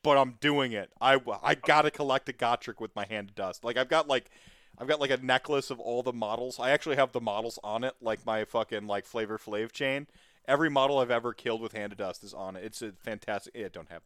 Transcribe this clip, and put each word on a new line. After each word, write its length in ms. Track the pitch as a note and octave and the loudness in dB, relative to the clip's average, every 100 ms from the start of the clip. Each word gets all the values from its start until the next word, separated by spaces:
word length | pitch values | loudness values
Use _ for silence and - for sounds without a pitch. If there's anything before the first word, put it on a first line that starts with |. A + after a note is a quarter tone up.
But 160 | D#3 C#3 | 6 6
I'm 180 | C3 A2+ | 4 2
doing 320 | D3 C#3+ C3 | 2 2 0
it. 200 | G#2+ F#2 _ | -2 -6 _
I, 120 | B2+ | 6
w-, 260 | C3+ B2 G2+ | 6 4 -2
I 140 | C3+ D3 | 0 2
gotta 340 | - D3+ D3+ | 6 6 6
collect 400 | - C#3+ C3 - | 0 0 0 -2
a 40 | |
Gotrek 460 | B2+ A#2 A#2+ - G#2+ | -2 0 0 -4 -10
with 160 | A2 - | -10 -8
my 100 | G2+ | -6
hand 240 | G#2+ G2+ | -6 -8
of 60 | G2+ | -6
dust. 280 | F#2+ - | -6 -6
Like, 140 | A#2 A#2+ | -4 -2
I've 120 | B2+ | 2
got, 180 | D#3+ D3+ | 2 2
like, 220 | C3 - _ - - _ - | -2 -2 _ -20 -20 _ -12
I've 80 | C3 | -2
got, 120 | D3+ | 0
like, 120 | C#3 | 2
a 60 | B2+ | 0
necklace 520 | B2+ C3 - C#3+ - | 2 0 2 -2 0
of 100 | B2 | -8
all 220 | - A#2+ | -4 -2
the 100 | B2+ | -2
models. 480 | A#2+ G#2+ A2+ B2 B2 | -4 -4 -4 -6 -2
I 120 | B2+ | 2
actually 240 | D3 E3 C#3 | 2 2 2
have 160 | C3+ | 2
the 100 | B2 | 0
models 380 | A2+ G#2 A#2 - | -2 -4 -6 -8
on 200 | G#2 A2 | -6 -4
it, 100 | B2+ - | -4 -4
like 240 | A2+ G#2+ - | -4 -4 -2
my 180 | A2 | -2
fucking, 440 | G#2+ A#2 G#2+ G#2+ G#2 | 0 -2 -2 -6 -2
like, 180 | G2+ - | -4 -4
Flavor 320 | A#2 G#2+ G#2+ | -6 -4 -6
Flav 340 | - G#2 A#2 | -6 -4 -4
chain. 360 | - C#3 C#3 D3 _ _ _ - | -4 -2 -2 -6 _ _ _ 0
Every 200 | C#3 D#3+ | 2 4
model 300 | C#3 C3+ C#3 | 4 4 4
I've 140 | B2 | 2
ever 200 | A#2+ A#2 | 0 0
killed 300 | A2 A#2+ A2+ | -4 -4 -4
with 120 | A2+ | -4
hand 180 | A2 G#2 | -6 -8
of 60 | G2+ | -6
dust 240 | F#2+ - | -8 -8
is 100 | G2+ | -14
on 220 | - F#2+ F#2 | -10 -10 -10
it. 80 | |
It's 180 | G#2+ - | -12 -10
a 100 | A2 | -12
fantastic. 600 | G2 - G#2+ - G2+ - A#2+ | -10 -10 -8 -6 -6 -6 -10
Yeah, 120 | G2 | -10
don't 200 | F2 D#2 | -12 -16
have 100 | E2 | -18